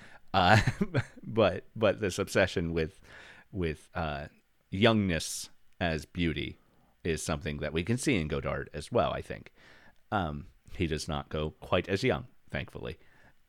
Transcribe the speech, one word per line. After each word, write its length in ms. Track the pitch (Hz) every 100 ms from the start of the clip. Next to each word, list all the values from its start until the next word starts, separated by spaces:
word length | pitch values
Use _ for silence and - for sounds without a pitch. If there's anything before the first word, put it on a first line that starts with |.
| - - -
uh, 260 | 95 90 107 - - 208
<laughs> 300 | 151 - -
but, 420 | - 110 95 92 - 110
but 260 | 104 110
this 160 | 98 101
obsession 560 | 92 113 92 95 82
with, 260 | 82 80 - - - - - -
with, 360 | 98 82 76 -
uh, 320 | 90 78 69 76 - _ _ _
youngness 800 | 95 113 107 98 78 - - - - - -
as 260 | 87 78 -
beauty 520 | 90 82 73 - - _ _ _ _
is 180 | 87 78
something 340 | - 76 76 73
that 160 | 73
we 100 | 80
can 140 | 90 123
see 180 | 156 101
in 120 | 76
Godard 420 | 69 69 71 -
as 180 | 76 -
well, 200 | 117 73
I 100 | -
think. 300 | - 53 - - - - - - -
Um, 340 | 104 80 73 - - - -
he 120 | 80
does 200 | 76 -
not 220 | 71 -
go 220 | 78 78 -
quite 280 | - 92 87
as 140 | 98
young, 220 | 123 71 - - -
thankfully. 480 | 71 - - 60 - - - - _